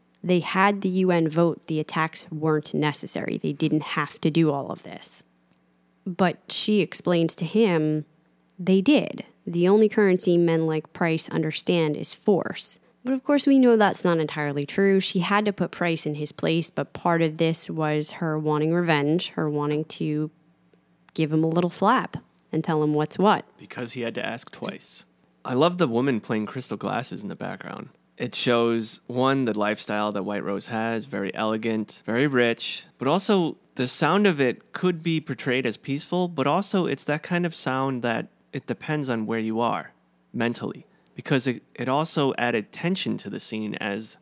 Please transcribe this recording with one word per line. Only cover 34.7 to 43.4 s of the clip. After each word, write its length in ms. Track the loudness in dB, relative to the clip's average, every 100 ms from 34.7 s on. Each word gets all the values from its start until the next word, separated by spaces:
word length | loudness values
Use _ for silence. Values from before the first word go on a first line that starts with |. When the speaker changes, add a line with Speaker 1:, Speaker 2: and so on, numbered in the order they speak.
Speaker 2:
could 300 | -4 -2 -2
be 180 | -2 -2
portrayed 440 | -2 -6 -2 0
as 140 | 0 -4
peaceful, 500 | -6 -6 -2 -2 0
but 180 | 0 0
also 400 | 0 0 0 0
it's 180 | -2
that 180 | -4 -4
kind 240 | -2 -2 -2
of 80 |
sound 480 | -4 -4 -2 -2 -2
that 260 | -2 -2 -4 _ _
it 140 | -12 -8
depends 420 | -8 -4 -4 -2
on 160 | -2
where 140 | -2 -2
you 200 | -2 -2
are 340 | -2 -2 -8 _ _ _ _
mentally, 520 | -4 -2 -2 -8 -10 -16 _ _
because 320 | -16 -2 0 0
it, 160 | -4 -8
it 140 | -8 -2
also 460 | 0 0 0 0 0
added 340 | 0 0 -4
tension 460 | -6 -4 -2 -2 -6
to 140 | -8
the 100 | -10